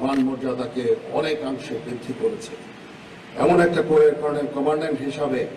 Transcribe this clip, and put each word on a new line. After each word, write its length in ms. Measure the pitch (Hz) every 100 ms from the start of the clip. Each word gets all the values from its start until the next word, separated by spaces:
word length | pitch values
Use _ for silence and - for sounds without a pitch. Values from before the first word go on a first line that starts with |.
মান 180 | 131 139
মর্যাদাকে 600 | 131 127 127 123 120 127 117 113 -
অনেকাংশে 640 | 147 156 151 135 127 - -
বৃদ্ধি 280 | 123 - - 127
করেছে। 320 | - - - - - - - - - - - -
এমন 220 | 160 175
একটা 220 | 170 165
কোরের 320 | 156 156 151
কর্নেল 320 | 143 147 147 135
কমান্ড্যান্ট 440 | 135 143 156 156 131
হিসাবে 460 | 139 131 139 123 -